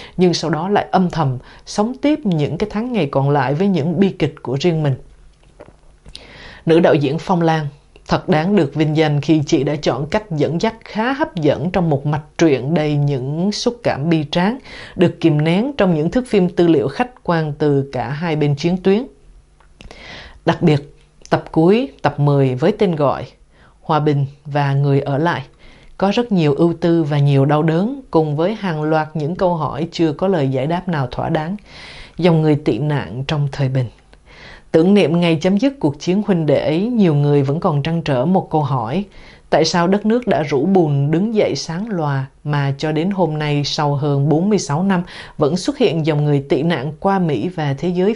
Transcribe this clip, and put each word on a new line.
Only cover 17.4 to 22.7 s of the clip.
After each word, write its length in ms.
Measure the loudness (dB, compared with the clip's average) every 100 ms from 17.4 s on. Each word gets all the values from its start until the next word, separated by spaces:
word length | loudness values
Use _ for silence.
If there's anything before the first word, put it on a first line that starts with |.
| -2
từ 360 | -2 2 2 0
cả 180 | -6 -6
hai 260 | -4 -4 0
bên 200 | 0 0
chiến 220 | 0 0
tuyến. 280 | 2 0 -2 -14 -20 -20 _ _ _ _ -20 -20 -20 -20 -20 -6 -4
Đặc 160 | 2
biệt, 340 | 2 2 -2 -20 _ _ -4
tập 140 | -4 0
cuối, 400 | 2 4 4 0 -4
tập 180 | -6 0
mười 360 | 2 4 2 2
với 160 | 0